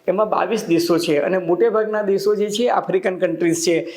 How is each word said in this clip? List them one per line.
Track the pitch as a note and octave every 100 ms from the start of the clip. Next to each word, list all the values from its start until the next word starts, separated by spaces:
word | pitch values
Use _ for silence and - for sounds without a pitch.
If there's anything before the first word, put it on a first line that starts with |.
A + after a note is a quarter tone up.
| -
એમાં | F#3+ G#3+
બાવીસ | - F3 G#3+ E3
દેશો | E3+ E3+ E3
છે | - D3
અને | F#3 F#3
મોટે | E3+ F3 A#3
ભાગના | G#3+ G#3+ G#3+
દેશો | G3+ G3 G3+
જે | G3+ G#3
છે | G#3 A#3+
આફ્રિકન | G3+ - F#3 F#3+ F3+
કન્ટ્રીઝ | F3+ D#3+ E3+ E3 F3+
છે, | E3 D#3+